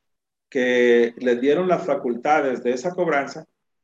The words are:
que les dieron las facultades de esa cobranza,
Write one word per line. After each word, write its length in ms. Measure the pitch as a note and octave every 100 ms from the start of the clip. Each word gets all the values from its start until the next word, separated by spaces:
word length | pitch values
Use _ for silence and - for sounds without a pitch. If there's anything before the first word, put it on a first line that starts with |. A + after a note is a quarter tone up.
| _ _ _ _ _
que 640 | C3+ B2 B2 A#2+ A#2+ A#2 -
les 220 | B2 A#2+
dieron 280 | C3 D#3 F#3
las 160 | E3+
facultades 800 | - C3+ B2 A#2 D3+ D3+ C3+ A#2
de 100 | A#2+
esa 220 | B2+ F3
cobranza, 520 | F3+ F3 C#3+ C3 D#3 - _ _ _